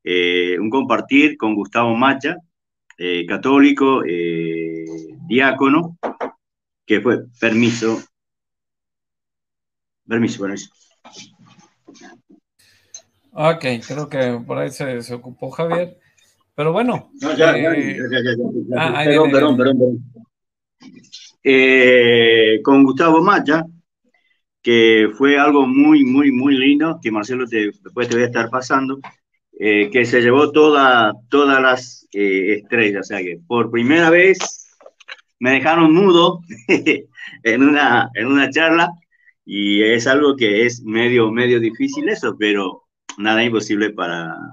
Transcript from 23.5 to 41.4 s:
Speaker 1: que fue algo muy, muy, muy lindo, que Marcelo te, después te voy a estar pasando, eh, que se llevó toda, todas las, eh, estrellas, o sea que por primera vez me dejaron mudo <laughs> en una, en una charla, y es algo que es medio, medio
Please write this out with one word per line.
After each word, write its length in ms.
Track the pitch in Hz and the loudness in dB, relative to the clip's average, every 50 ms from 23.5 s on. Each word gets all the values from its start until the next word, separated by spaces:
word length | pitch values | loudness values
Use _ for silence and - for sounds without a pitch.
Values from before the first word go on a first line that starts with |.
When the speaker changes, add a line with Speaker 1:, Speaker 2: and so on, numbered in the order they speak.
| 156 165 160 - - _ _ _ _ _ _ _ _ _ _ _ _ _ _ _ _ _ | -2 -2 -2 -8 -16 _ _ _ _ _ _ _ _ _ _ _ _ _ _ _ _ _
Speaker 1:
que 480 | _ 120 117 117 113 113 113 110 107 104 107 | _ 2 4 4 6 6 6 4 2 0 0
fue 240 | - 135 139 143 143 | 0 0 2 2 2
algo 260 | 143 151 143 143 139 | 2 2 2 2 2
muy, 400 | 123 131 139 143 151 156 147 135 | 2 2 2 4 6 6 4 4
muy, 260 | 123 127 139 147 139 | 2 2 2 2 2
muy 240 | 123 123 131 143 139 | 0 0 0 0 0
lindo, 440 | 131 131 139 143 147 156 165 165 165 | 2 2 2 2 2 0 -2 -4 -6
que 100 | - 117 | -6 -6
Marcelo 360 | 107 107 104 117 127 127 127 | -4 -4 -6 -6 -6 -6 -6
te, 240 | 117 117 110 104 104 101 _ _ | -4 -4 -4 -4 -4 -6 _ _
después 240 | 95 - 123 120 | -12 -6 -6 -4
te 60 | 120 117 | -2 0
voy 100 | 117 123 | -2 -2
a 20 | |
estar 240 | 117 120 120 117 117 | -2 -2 -4 -4 -4
pasando, 480 | 127 127 123 - 151 135 135 131 135 139 - - _ _ _ _ _ _ _ _ _ - | -6 -8 -4 -2 -4 -2 -2 -4 -8 -10 -14 -20 _ _ _ _ _ _ _ _ _ -4
eh, 300 | 98 107 104 104 104 104 | -2 0 0 0 0 0
que 140 | - 127 117 | 0 -2 0
se 160 | 117 123 123 | 2 0 2
llevó 300 | 117 120 123 143 147 143 | 2 4 4 4 2 2
toda, 640 | 147 151 151 156 147 139 135 131 127 120 113 107 104 - _ _ | 4 4 4 4 4 4 4 4 4 4 2 0 -2 -6 _ _
todas 300 | 139 143 147 139 135 131 | 0 2 2 2 2 2
las, 480 | 131 131 127 123 - - - - _ _ - | 2 0 0 0 -6 -16 -20 -20 _ _ -6
eh, 440 | 101 101 98 95 95 92 98 107 104 | -4 -2 0 0 0 0 -2 -4 -4
estrellas, 400 | 104 _ 120 117 110 104 101 98 | -4 _ -2 0 0 0 -2 -4
o 20 | 92 | -8
sea 140 | - 107 95 | -8 -10 -10
que 200 | 90 87 85 85 _ | -8 -10 -12 -14 _
por 240 | _ 120 120 113 117 | _ -4 -4 -4 -2
primera 400 | 120 117 117 127 156 170 170 160 | -4 -4 0 0 2 2 4 4
vez 500 | 165 175 185 190 185 185 - - - - - _ _ _ _ - _ _ - - - - _ _ _ | 4 4 4 4 2 0 -4 -12 -12 -18 -20 _ _ _ _ -20 _ _ -20 -20 -20 -20 _ _ _
me 140 | _ 120 127 | _ -2 -2
dejaron 420 | 135 135 131 156 165 170 165 156 156 | -2 0 0 0 2 4 4 4 4
mudo 460 | 180 202 190 175 170 170 180 170 - - _ - - - | 4 4 4 4 4 2 2 -2 -6 -14 _ -20 -16 -4
<laughs> 760 | - 180 - - 160 139 - - _ _ - - - - - _ | -2 -2 0 0 -2 -4 -4 -6 _ _ -20 -20 -20 -20 -6 _
en 200 | 113 110 123 139 | -2 0 2 2
una, 460 | 147 147 147 143 123 120 123 - 123 - | 2 2 2 2 2 2 0 0 -2 -6
en 120 | 101 110 | -6 -2
una 220 | 131 139 139 135 135 | 0 0 0 0 0
charla, 400 | 135 151 165 165 160 170 180 175 - _ _ _ _ _ _ _ _ _ _ | -2 0 0 2 2 2 0 -2 -4 _ _ _ _ _ _ _ _ _ _
y 400 | 104 98 101 101 101 101 101 110 | -12 -8 -4 -2 -2 0 2 2
es 240 | 110 117 117 120 | 2 0 0 0
algo 280 | 131 135 147 147 143 139 | 0 0 2 2 0 0
que 300 | 135 117 104 101 107 117 | 0 0 0 0 0 0
es 160 | 123 120 120 | -2 -4 -8
medio, 480 | 120 110 107 113 120 120 123 120 113 110 | -12 -6 -4 -2 -2 0 2 2 0 0
medio 300 | 110 120 | 0 -2